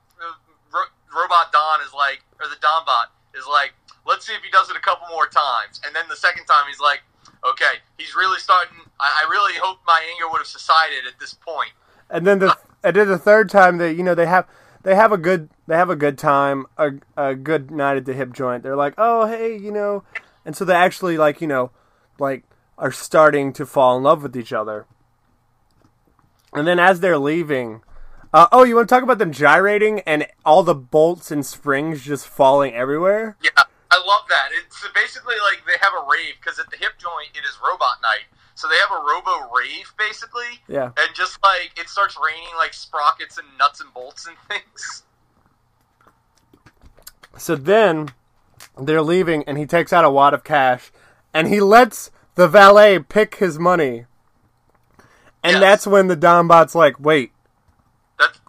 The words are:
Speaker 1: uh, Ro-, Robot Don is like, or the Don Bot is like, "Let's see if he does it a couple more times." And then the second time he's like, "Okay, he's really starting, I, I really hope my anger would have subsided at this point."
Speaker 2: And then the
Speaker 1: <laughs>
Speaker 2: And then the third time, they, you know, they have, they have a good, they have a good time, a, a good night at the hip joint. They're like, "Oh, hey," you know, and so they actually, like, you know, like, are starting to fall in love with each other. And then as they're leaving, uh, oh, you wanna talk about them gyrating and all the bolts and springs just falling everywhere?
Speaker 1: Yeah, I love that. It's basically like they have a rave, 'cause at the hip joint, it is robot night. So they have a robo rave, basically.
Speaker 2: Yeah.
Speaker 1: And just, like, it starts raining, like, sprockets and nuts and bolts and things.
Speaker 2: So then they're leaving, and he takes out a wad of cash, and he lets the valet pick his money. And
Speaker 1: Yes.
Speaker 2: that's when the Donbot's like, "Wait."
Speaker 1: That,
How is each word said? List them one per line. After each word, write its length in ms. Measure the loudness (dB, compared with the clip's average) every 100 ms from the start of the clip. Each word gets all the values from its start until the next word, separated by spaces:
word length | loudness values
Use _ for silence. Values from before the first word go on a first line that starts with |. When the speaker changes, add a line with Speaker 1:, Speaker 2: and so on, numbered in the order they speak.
| _ _
Speaker 1:
uh, 140 | -18 -18 _ _ _
Ro-, 180 | -8 -8 _ _ -6
Robot 300 | 0 0 0
Don 260 | 0 0 -2
is 120 | -4
like, 300 | -6 -4 -6 _ -16
or 60 | -14
the 80 | -6
Don 260 | -2 -2 -2
Bot 260 | -2 -4 _ _
is 140 | -18 -4
like, 260 | -2 -2 -8 _ _ -6
"Let's 200 | -6 -6
see 60 |
if 100 | -14
he 60 | -4
does 180 | -2 0
it 60 | -4
a 60 |
couple 260 | -6 -6 -6
more 200 | -6 -4
times." 520 | -2 -2 -4 -8 -12 -12
And 100 | -10
then 140 | -10
the 60 | -6
second 280 | -6 -4 0
time 200 | 0 0
he's 140 | -2
like, 220 | -2 -2 _ _ _ _ -6
"Okay, 320 | -2 -2 -4 _ -20
he's 160 | -10 -4
really 240 | -4 -4
starting, 360 | 0 0 -2 -10 -20 -8
I, 240 | -4 -2 -2
I 40 |
really 240 | -2 -4 -4
hope 240 | -8 -6 -2
my 140 | -2 -2
anger 160 | -10 -8
would 100 | -8
have 80 | -10
subsided 600 | -10 -2 0 0 -4 -12
at 120 | -16
this 140 | -20
point." 380 | -20 -12 -10 -10 _ _ _ -12
Speaker 2:
And 180 | -4 0
then 120 | 2
the 180 | 2 0 _
Speaker 1:
<laughs> 60 | _
Speaker 2:
And 120 | -2 2
then 120 | 2
the 100 | 0
third 320 | 4 4 4
time, 280 | 4 4 4
they, 140 | -2
you 120 | -4
know, 120 | -2 0
they 100 | 2
have, 220 | 0 -2 _ _ _
they 120 | 0 2
have 160 | 4
a 60 | 2
good, 320 | -2 -2 -4 _ -4
they 80 | 0
have 140 | 0
a 60 | 0
good 220 | -2 -2
time, 480 | 0 2 0 -2 -6 -4
a, 140 | -4 -4 _ -6
a 200 | -6 -6
good 360 | -4 -4 -4
night 260 | -4 -2 -2
at 80 | -4
the 80 |
hip 200 | -8 -8
joint. 300 | -8 -6 -6
They're 120 | -6 -4
like, 180 | -4 -2
"Oh, 280 | 0 0 -2
hey," 300 | -4 -8 -8
you 160 | -10
know, 320 | -6 -6 -6 -10 -20 -20 _ -16
and 100 | -8
so 100 | -2
they 80 | 2
actually, 420 | 2 0 -6 0
like, 220 | 0 -2
you 80 | -4
know, 240 | -4 -6 _ _ _ _ -8
like, 240 | -8 -8 _ _ _ -10
are 140 | -8
starting 640 | -8 -2 4 4 4 -4
to 120 | -8 -6
fall 300 | 0 2 2
in 80 |
love 180 | 2 0
with 120 | -2 -12
each 160 | -10
other. 340 | -8 -8 -10 -16 _ _ _ _ _ _ _ _ _ _ _ _ _ _ _ _
And 140 | -6 -2
then 120 | 2
as 200 | 2 2
they're 180 | 0 0
leaving, 640 | 0 -4 -4 -4 -6 -12 _ -20 -20 -20 2
uh, 140 | 6 8
oh, 120 | 8
you 120 | 6 4
wanna 120 | 2
talk 160 | 2
about 160 | 2 0
them 120 | -2
gyrating 720 | 0 4 4 4 0 0 -2
and 260 | -2 -4 -4 _ 2
all 180 | 4
the 120 | 4 -2
bolts 560 | -2 2 2 0 -8
and 140 | -8 -8
springs 580 | -10 -6 -4 -4 -8
just 240 | -8 -10 -6
falling 460 | 2 4 4 2
everywhere? 640 | -2 -4 -2 0 -2 -4 -6
Speaker 1:
Yeah, 100 | -2 0 -2 _ -2
I 60 | 0 2
love 220 | -2 0
that. 220 | -2 -2 -6 -12
It's 200 | -14 -8
basically 420 | -4 -4 -6 -10 -4 -4
like 140 | -4 -4
they 120 | -2
have 120 | -2
a 120 | -2 -4
rave, 240 | -4 -6 -12
'cause 160 | -12 -12
at 100 | -12
the 80 | -10
hip 200 | -10 -10
joint, 320 | -12 -12 -14
it 120 | -12 -12
is 100 | -8
robot 380 | -6 -2 -2 -2
night. 240 | -4 -6 -8 _ _ -12
So 120 | -2
they 80 | 0
have 160 | 0
a 120 | -2
robo 460 | -4 -4 -4 -6 -6 -6
rave, 360 | -6 -10 -14 -10
basically. 640 | -10 -10 -16 -14 -14 -16 -12
Speaker 2:
Yeah. 240 | -8 -8 -6
Speaker 1:
And 180 | -6 -6
just, 240 | -10 -2
like, 280 | 0 0 -4 -14
it 120 | -10
starts 280 | -4 -4 -4
raining, 260 | -8 -8 -10 -6
like, 160 | -6
sprockets 640 | -8 -12 -4 -2 -2 -6 -18
and 100 | -14 -2
nuts 240 | -2 -2
and 120 | -20
bolts 340 | -20 -20 -20 -20
and 100 | -20 -12
things. 560 | -12 -14 -18 -18 -18 _ _ _ _ _ _ _ _ _ _ _ _ _ _ _ _ _ _ -20 _ -20 -20 -20 -14
Speaker 2:
So 180 | -8 -6
then 540 | 0 2 2 0 -6 -14 _ _ _ _ -20 -10
they're 220 | -2 0
leaving, 420 | 0 0 0 -2 -4
and 120 | -8
he 80 | -2
takes 260 | -2 2
out 140 | 2 4
a 40 |
wad 240 | 4 4
of 100 | 2
cash, 480 | -2 0 0 -2 -6 _ _ _ _
and 140 | -4 0
he 120 | 0
lets 500 | 6 6 6 0 -18 _ _ 2
the 120 | 4
valet 520 | 8 10 10 8 6
pick 360 | 0 -2 -2 0
his 220 | -4 -2
money. 480 | 0 0 0 -4 -14 _ _ _ _ _ _ _ _ _ _ _ _ _
And 100 | -2
Speaker 1:
Yes. 80 | 4
Speaker 2:
that's 260 | 4 4 4
when 200 | 2 2
the 80 | 2
Donbot's 600 | 4 4 6 6 6 4
like, 240 | 2 2
"Wait." 320 | 0 0 0 _ _ _ _ _ _ _ _ -2
Speaker 1:
That, 180 | -2 -2